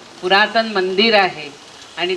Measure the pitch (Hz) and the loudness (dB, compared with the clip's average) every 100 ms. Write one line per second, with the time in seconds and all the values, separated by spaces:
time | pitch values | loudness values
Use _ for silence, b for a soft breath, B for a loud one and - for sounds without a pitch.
0 | - - 180 196 214 226 226 196 185 185 | -20 -8 0 2 2 0 -2 -2 -2 0
1 | 226 208 180 151 143 - - - - 160 | 2 2 2 -4 -16 -18 -20 -20 -16 -8
2 | 175 | -6